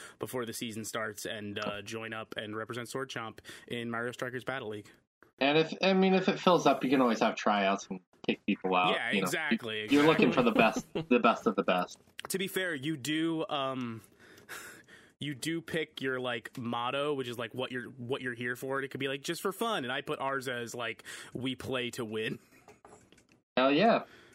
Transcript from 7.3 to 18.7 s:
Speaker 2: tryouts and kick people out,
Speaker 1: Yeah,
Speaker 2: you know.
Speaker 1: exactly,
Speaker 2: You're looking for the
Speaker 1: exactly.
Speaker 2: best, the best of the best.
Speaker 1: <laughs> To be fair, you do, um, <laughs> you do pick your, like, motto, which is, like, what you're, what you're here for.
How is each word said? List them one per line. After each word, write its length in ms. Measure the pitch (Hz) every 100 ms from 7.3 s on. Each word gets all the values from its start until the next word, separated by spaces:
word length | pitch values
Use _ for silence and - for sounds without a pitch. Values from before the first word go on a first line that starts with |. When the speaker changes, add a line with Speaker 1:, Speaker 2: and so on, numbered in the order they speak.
Speaker 2:
tryouts 520 | - 113 104 98 98 -
and 100 | 95 _ _ -
kick 140 | 107 -
people 280 | 95 92
out, 200 | 90 90
Speaker 1:
Yeah, 160 | 95 -
Speaker 2:
you 80 | 98
know. 40 |
Speaker 1:
exactly, 600 | 92 170 - 113 113 107 107
Speaker 2:
You're 160 | 143 151
looking 260 | 156 208
for 100 | -
the 80 | 120
Speaker 1:
exactly. 320 | 110 110 - -
Speaker 2:
best, 140 | - 160
the 80 | 120
best 280 | 120 107 117
of 100 | 101
the 60 |
best. 360 | 95 90 90 - _
Speaker 1:
<laughs> 140 | - -
To 80 | 190
be 100 | 190
fair, 260 | 190 185
you 220 | 147 143 151
do, 500 | 123 156 165 160 160
um, 520 | 147 135 131 120 113 - _ - - - -
<laughs> 600 | - - - - - -
you 140 | 143
do 260 | 139 156 165
pick 400 | 160 170 156 -
your, 180 | 131 127
like, 400 | 127 120 - -
motto, 560 | 117 120 123 139 147
which 140 | 139 120
is, 100 | 117
like, 160 | 113
what 160 | 120 127
you're, 140 | 127 117 131
what 220 | 120 135
you're 140 | 127
here 220 | 117 123 123
for. 260 | 135